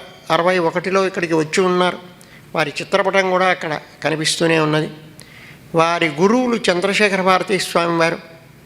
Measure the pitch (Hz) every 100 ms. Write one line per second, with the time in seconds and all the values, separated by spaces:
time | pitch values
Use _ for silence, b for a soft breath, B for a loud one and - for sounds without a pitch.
0 | - - - 160 170 185 165 170 180 196
1 | 190 - 170 160 151 202 185 180 180 -
2 | - - B B B 170 151 - 165 196
3 | 196 196 190 180 185 175 170 151 - -
4 | 143 151 151 - 165 160 151 151 160 -
5 | - - B B B B - 165 165 170
6 | 165 147 196 247 247 226 - 180 196 196
7 | 208 190 185 185 180 185 - 175 170 165
8 | 165 160 - - - -